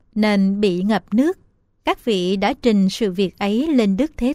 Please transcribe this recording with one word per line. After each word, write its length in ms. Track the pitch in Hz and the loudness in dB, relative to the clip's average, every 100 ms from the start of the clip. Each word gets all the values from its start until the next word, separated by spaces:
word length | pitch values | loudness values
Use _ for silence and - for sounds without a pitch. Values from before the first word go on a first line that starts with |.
| _ 208 | _ -2
nền 440 | 214 202 190 196 | 0 2 0 0
bị 240 | 208 175 | 0 0
ngập 300 | 196 208 - | -2 -2 -2
nước. 240 | 214 302 381 _ _ _ _ - | 0 0 -2 _ _ _ _ -6
Các 200 | 370 - | -4 -2
vị 320 | 196 180 196 | -2 0 0
đã 160 | 202 | -2
trình 360 | 285 240 208 190 | 0 0 2 2
sự 220 | - 208 | 0 -4
việc 260 | 180 190 - | -2 -4 -2
ấy 300 | 202 220 320 | -2 -2 0
lên 300 | 262 202 196 | 2 2 0
Đức 140 | 302 - | -2 -2
Thế 160 | 240 | -4